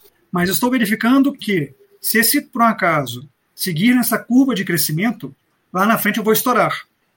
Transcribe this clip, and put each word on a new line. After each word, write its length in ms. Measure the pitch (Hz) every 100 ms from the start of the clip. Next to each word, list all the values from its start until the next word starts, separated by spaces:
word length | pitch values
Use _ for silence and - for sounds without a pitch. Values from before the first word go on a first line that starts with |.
| _ _ _
mas 180 | 180 180
eu 40 |
estou 180 | 175 247
verificando 600 | 254 196 214 233 269 277
que, 400 | 285 - 180 143 - _ _
se 180 | - 214
esse, 220 | 214 294
por 200 | - 233
um 40 | 233
acaso, 640 | 220 180 156 127 123 - _ _ -
seguir 400 | 190 156 233 247
nessa 220 | - 220
curva 360 | - 254 269
de 120 | 196 185
crescimento, 680 | 165 - 151 233 - 127 - _ _ _
lá 140 | 180 208
na 120 | 220
frente 200 | 208 214
eu 60 |
vou 100 | 202
estourar. 500 | 214 254 220 156 - - _ _